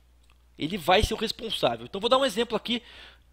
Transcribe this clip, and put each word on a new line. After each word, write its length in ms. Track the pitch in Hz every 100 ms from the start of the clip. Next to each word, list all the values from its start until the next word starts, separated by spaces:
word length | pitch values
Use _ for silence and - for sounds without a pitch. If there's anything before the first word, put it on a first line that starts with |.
| _ _ _ _ _ -
ele 200 | 143 196
vai 260 | 160 185
ser 100 | 220
o 40 | 214
responsável. 680 | 214 - 226 - 139 117 123
Então, 160 | 196
vou 80 | 226
dar 80 | 262
um 80 | 269
exemplo 320 | 190 233 214
aqui 240 | - 233 - - - - _